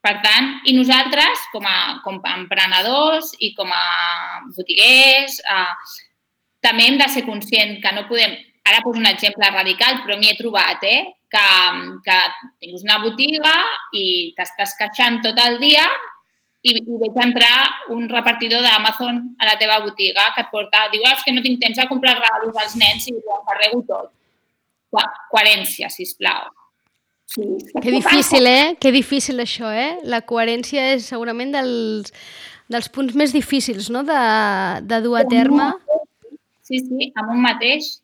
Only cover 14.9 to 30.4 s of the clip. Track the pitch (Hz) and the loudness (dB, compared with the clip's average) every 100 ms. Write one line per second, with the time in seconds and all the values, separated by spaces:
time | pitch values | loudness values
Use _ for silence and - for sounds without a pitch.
14.9 | - 240 233 226 226 240 240 285 302 339 | 0 0 2 -2 2 2 2 4 4 4
15.9 | 554 - - _ _ _ _ - 226 226 | -2 -8 -20 _ _ _ _ -2 -2 -4
16.9 | 233 220 226 240 240 233 254 269 - - | -4 -2 0 0 4 4 4 2 -2 -8
17.9 | 233 233 233 233 233 226 233 247 214 214 | -8 -4 -2 0 -2 -2 0 2 2 2
18.9 | 220 247 240 247 - 220 214 214 220 208 | -2 -4 -4 -8 -2 0 2 2 0 -2
19.9 | 196 190 190 214 240 226 214 202 208 214 | -2 -2 2 0 0 -4 -6 0 0 0
20.9 | 214 240 269 - 254 254 247 233 226 262 | 2 2 2 0 -2 -2 -2 -2 -2 -2
21.9 | 262 262 240 233 220 220 226 214 226 208 | 0 2 2 0 0 -4 -4 -6 2 2
22.9 | 220 254 233 214 202 - 202 214 240 233 | 2 -6 -8 -6 -6 -4 -2 -2 -2 -4
23.9 | 190 - _ _ _ _ _ _ _ _ | -8 -10 _ _ _ _ _ _ _ _
24.9 | 220 - - - 220 214 202 190 - - | -2 -2 -6 -2 2 4 2 -2 -8 -12
25.9 | - 180 - 92 87 - _ _ _ _ | -10 -12 -4 -4 -4 -8 _ _ _ _
26.9 | _ _ _ - - 202 190 - - 240 | _ _ _ -12 -8 -6 -6 -8 -6 0
27.9 | 254 - 285 262 277 247 262 302 349 277 | 0 4 2 4 4 6 6 4 2 4
28.9 | 262 - 277 - 254 233 - 226 214 285 | 4 2 -2 -2 -6 -6 -8 -6 -4 -4
29.9 | 349 277 233 233 233 | -6 -6 -6 -2 -2